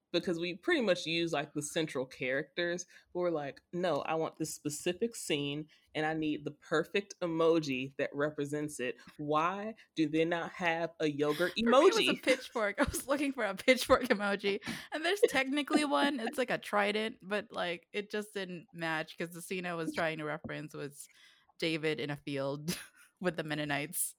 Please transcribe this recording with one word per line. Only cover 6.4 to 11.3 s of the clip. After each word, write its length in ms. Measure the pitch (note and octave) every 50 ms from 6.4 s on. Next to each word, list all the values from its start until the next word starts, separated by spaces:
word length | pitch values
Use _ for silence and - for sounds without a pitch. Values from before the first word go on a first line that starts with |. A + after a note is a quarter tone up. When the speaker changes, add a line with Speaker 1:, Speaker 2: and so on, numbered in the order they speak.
| D3
Speaker 1:
the 60 | D3
perfect 640 | C#3+ - - - D#3+ D#3 E3+ - - G3+ G3+ - - -
emoji 720 | F#3 E3+ E3 E3 E3+ E3 E3 E3 D#3 C#3 C3 B2+ C3 C#3 - -
that 120 | C#3 - -
represents 680 | C#3+ D3 D3+ D3 D3 C#3+ C#3 D3 D3+ D3+ D3 D3 -
it. 160 | B2 B2+ - - - - - -
Why 560 | D3+ D3 D3+ D3+ D#3+ F3 F#3+ G3+ G#3 A3 A3 - - _ _
do 120 | - D#3 D3
they 180 | D#3 D#3+ E3
not 260 | E3+ F3 E3+ D#3+ E3+ -
have 380 | - F3+ E3+ E3 E3 E3+ E3 - -
a 100 | D#3+ D3+
yogurt 440 | D3 C#3 D3 D3